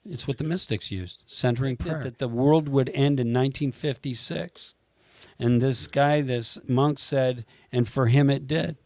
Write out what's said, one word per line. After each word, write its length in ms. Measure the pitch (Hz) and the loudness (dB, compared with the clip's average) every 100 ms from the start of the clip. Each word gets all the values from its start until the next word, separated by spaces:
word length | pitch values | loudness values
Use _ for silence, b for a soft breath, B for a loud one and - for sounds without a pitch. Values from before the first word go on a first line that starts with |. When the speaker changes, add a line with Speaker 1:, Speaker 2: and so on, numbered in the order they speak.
Speaker 1:
It's 220 | 214 143 - | -12 -10 -6
what 120 | 135 | -4
the 60 | |
mystics 460 | 156 180 - 107 - | -2 -4 -4 -6 -4
used, 320 | 98 90 - _ | -8 -8 -12 _
centering 500 | - 127 120 135 123 | -2 0 0 -2 -2
Speaker 2:
That, 80 | |
Speaker 1:
prayer. 180 | 175 156 | -4 -4
Speaker 2:
that 160 | 131 120 | -6 -6
Speaker 1:
the 100 | 127 | -4
world 400 | 117 135 156 151 | 2 4 4 4
would 220 | 139 127 | 2 0
end 300 | - 139 143 | 2 2 2
in 120 | 117 | 2
nineteen 380 | 123 135 135 143 | 2 0 0 -4
fifty-six. 1040 | - 151 135 139 120 - - - - - _ _ _ B B B B | -4 -6 -4 -6 -8 -6 -6 -8 -12 -16 _ _ _ B B B B
And 240 | 120 120 | 2 2
this 240 | 131 123 - | 2 -2 -4
guy, 360 | 143 143 151 | 2 4 4
this 360 | 139 123 113 - - | 2 -4 -4 -12 -2
monk 320 | 127 143 143 | 2 2 0
said, 460 | - 139 131 123 113 b b | -2 0 0 -2 -8 b b
"And 180 | 123 120 | -2 0
for 180 | - 123 | 2 4
him 200 | 131 143 | 6 4
it 200 | 139 135 | 2 -2
did." 300 | 156 - 156 | -4 -4 -8